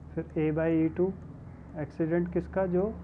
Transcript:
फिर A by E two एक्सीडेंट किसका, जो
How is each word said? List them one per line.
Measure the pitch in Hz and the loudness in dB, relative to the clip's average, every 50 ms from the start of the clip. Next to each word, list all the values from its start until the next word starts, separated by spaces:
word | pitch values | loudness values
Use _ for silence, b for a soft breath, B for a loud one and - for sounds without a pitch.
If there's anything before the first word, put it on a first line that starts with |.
| - - - | -16 -8 -6
फिर | 160 160 - - 170 | -6 -6 -2 0 2
A | 156 156 156 160 | 2 2 4 4
by | 160 165 165 160 | 4 4 4 4
E | 160 160 160 - | 4 4 4 2
two | 180 190 190 - - - - - - - - - - - - 160 | 2 2 0 -4 -10 -14 -14 -14 -14 -14 -16 -16 -16 -10 -6 -6
एक्सीडेंट | 147 147 - - 165 156 170 175 175 175 | -6 -6 -2 -2 0 2 2 2 2 2
किसका, | - 175 175 - - 190 190 | 0 -2 -4 0 0 0 0
जो | 180 175 180 196 220 226 - | 2 2 2 2 2 -2 -6